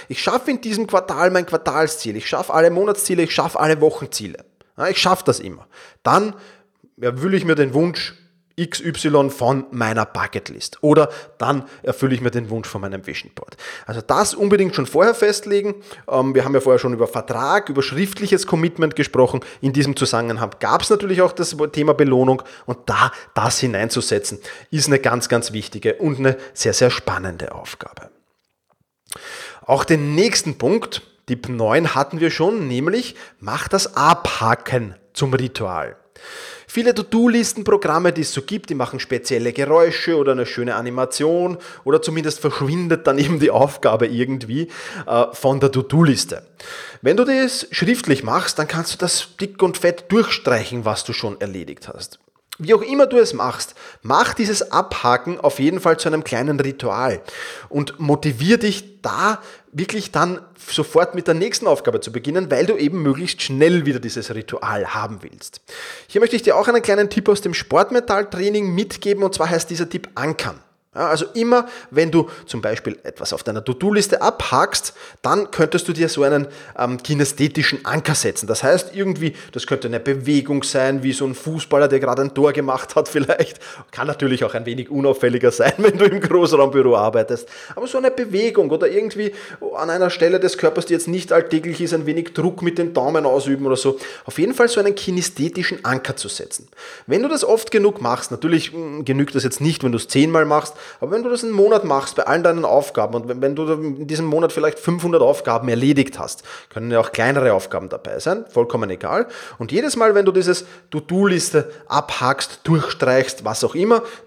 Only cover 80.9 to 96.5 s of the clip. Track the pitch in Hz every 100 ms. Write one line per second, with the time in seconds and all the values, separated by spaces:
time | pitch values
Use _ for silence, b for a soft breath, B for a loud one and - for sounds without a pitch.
80.9 | 135 131 127 135 127 - 160 - 139 143
81.9 | 135 131 123 139 135 143 139 139 131 -
82.9 | - 147 151 135 - 160 - B B -
83.9 | - 135 139 139 127 107 117 117 127 123
84.9 | 143 139 - 123 120 123 - 123 - 208
85.9 | 196 202 202 180 180 170 156 139 139 127
86.9 | 113 107 113 110 120 B B B - 247
87.9 | 262 254 254 233 190 233 208 156 156 170
88.9 | 190 220 202 208 202 B B - - 160
89.9 | 170 180 - 165 180 180 - 165 165 170
90.9 | 165 165 180 175 170 165 160 170 160 170
91.9 | 165 151 160 170 - 170 180 170 175 170
92.9 | 170 127 156 147 135 127 139 139 127 139
93.9 | 135 B B - - 190 262 240 226 202
94.9 | 202 - 180 170 - 151 180 175 - -
95.9 | 127 - - 101 - -